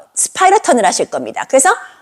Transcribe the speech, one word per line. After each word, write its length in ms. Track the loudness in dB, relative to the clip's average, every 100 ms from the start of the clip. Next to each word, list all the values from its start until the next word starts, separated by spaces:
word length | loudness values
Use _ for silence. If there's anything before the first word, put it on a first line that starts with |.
| _
스파이럴 460 | -8 -6 0 2 2
턴을 260 | 2 2 2
하실 240 | 0 -4
겁니다. 340 | -6 -8 -10 -2
그래서 260 | 2 2 0 -6 -20